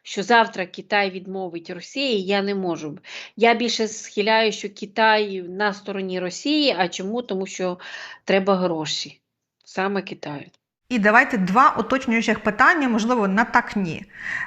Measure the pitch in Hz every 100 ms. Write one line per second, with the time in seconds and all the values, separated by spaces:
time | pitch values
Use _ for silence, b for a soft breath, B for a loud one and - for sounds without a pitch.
0 | - - 190 233 214 - 180 - 180 208
1 | 196 185 185 190 185 170 170 175 - 269
2 | 277 214 185 202 196 196 180 156 151 143
3 | B B B - 233 220 233 - 214 -
4 | - 214 202 220 220 208 202 - 208 226
5 | 220 214 208 190 175 185 208 196 - 196
6 | 190 185 180 - 285 302 277 175 180 -
7 | 190 233 247 190 185 - 185 180 B B
8 | B B - 190 190 190 180 160 151 -
9 | 147 - _ _ _ _ - - 196 196
10 | 185 175 156 143 - _ _ _ _ 247
11 | 202 226 269 240 185 208 294 - 220 262
12 | 254 226 226 214 220 208 277 349 262 226
13 | 226 247 196 196 240 247 - 208 180 151
14 | - B B B